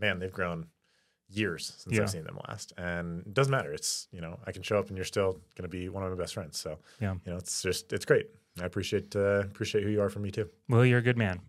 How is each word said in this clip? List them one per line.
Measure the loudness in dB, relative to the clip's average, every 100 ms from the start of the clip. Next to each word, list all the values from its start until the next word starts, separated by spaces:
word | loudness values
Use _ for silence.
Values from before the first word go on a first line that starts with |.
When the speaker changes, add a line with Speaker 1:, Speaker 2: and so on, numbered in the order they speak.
Speaker 1:
man, | 0 0
they've | -2
grown | -2 -2 -2 -8 _ _ _ _ _ _
years | -2 -2 -2 -8 -10
since | 0 2
Speaker 2:
Yeah. |
Speaker 1:
I've | 2
seen | -2
them | -8 -10 -10
last. | -10 -12 -8
And | -4 -4 -4 -6 -2
it |
doesn't | 2 4
matter. | 2 0
It's, | -4 -4 -6 -8
you | -12
know, | -10 -10 -10
I |
can | -6
show | 0 2
up | 2
and | -4
you're |
still | -2 0 2 0 -8
gonna | -12 -8
be | -6 -6
one | -4
of | -4
my | -4
best | -4
friends. | -6 -8 -8
So, | -8 -8 -12 -4
Speaker 2:
Yeah. | -2 -2 -4
Speaker 1:
you |
know, | -6
it's | -6 -2
just, | 0 -2 -2
it's | -2 4
great. | 4 2 -8 _ -8
I | -6
appreciate, | -4 0 -2 0 2
uh, | 4 4 2
appreciate | -4 0 0
who | 2
you | 2
are | 2
for | 0
me | -4
too. | -4 -6 -6 4
Speaker 2:
Well, | 8
you're | 8 8
a |
good | 6 4
man. | 2 0